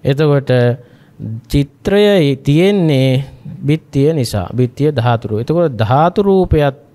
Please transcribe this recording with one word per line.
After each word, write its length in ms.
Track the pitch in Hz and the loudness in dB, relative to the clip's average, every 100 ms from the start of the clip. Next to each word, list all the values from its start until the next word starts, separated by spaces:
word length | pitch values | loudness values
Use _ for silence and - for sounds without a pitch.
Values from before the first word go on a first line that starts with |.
එතකොට 500 | - 139 156 143 131 127 120 120 - - - _ 113 113 - | -2 0 2 2 2 2 2 -2 -10 -20 -20 _ -12 -12 -4
චිත්‍රය 880 | 143 139 _ - 202 208 202 143 135 | -2 -2 _ -2 2 2 2 2 0
තියෙන්නේ 880 | 143 147 190 202 165 135 131 127 139 - - - | 0 2 2 2 0 2 2 0 -4 -14 -20 -10
බිත්තිය 520 | 135 156 - 143 139 | -4 -4 -2 0 0
නිසා, 340 | 165 117 104 87 | 0 -4 -4 -6
බිත්තිය 400 | 117 123 - 143 | -2 -4 0 -2
ධාතු 360 | 143 120 117 101 | 0 0 -2 -2
රූපය. 140 | 107 | -6
එතකොට 320 | 120 156 160 | -2 -2 -2
ධාතු 500 | 113 107 131 170 180 | -2 0 2 2 0
රූපයත් 540 | 202 190 180 160 143 135 - | 0 2 2 2 0 -4 -18